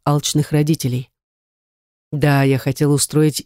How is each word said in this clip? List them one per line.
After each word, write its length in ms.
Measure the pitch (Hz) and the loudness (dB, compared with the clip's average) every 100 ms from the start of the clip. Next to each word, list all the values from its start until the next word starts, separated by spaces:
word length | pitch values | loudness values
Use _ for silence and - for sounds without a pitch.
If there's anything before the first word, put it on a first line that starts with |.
| - | -2
алчных 460 | 147 - 151 - | -2 0 -2 0
родителей. 600 | 151 151 160 127 127 - _ _ _ _ _ _ _ _ _ _ | 0 0 -2 -2 -6 -8 _ _ _ _ _ _ _ _ _ _
Да, 320 | 147 147 139 | -2 2 2
я 160 | 139 135 | 2 0
хотел 340 | 139 - 147 | -2 0 0
устроить 520 | 143 - 151 156 - | 0 0 0 0 -2